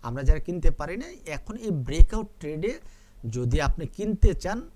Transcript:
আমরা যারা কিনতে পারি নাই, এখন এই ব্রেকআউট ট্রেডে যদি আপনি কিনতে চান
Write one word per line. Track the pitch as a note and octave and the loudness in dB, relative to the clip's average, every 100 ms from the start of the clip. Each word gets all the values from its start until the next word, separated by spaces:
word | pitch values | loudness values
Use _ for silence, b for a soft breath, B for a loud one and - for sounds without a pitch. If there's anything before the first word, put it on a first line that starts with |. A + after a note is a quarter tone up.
আমরা | A#2+ B2 | -8 -2
যারা | C3+ D3+ | 2 2
কিনতে | - F3 - | 2 4 4
পারি | - D3 G3 | 4 -4 -8
নাই, | E4 F4+ - | -12 -16 -12
এখন | C#3+ - G#3+ | -12 -10 -10
এই | A3+ | -6
ব্রেকআউট | D#3 A#2+ D3 - A3 G#3 - | -6 -4 6 6 6 -8 -12
ট্রেডে | D3+ D3+ G3+ D#4+ B B B B A#2 | -10 -6 -6 -8 B B B B -10
যদি | A#2+ B2 D#3 | -4 0 0
আপনি | C#3+ - D#3 | 2 0 -4
কিনতে | - G#3+ G3 - | -6 -6 2 2
চান | F3 F3+ A3+ E4 | 2 -6 -8 -10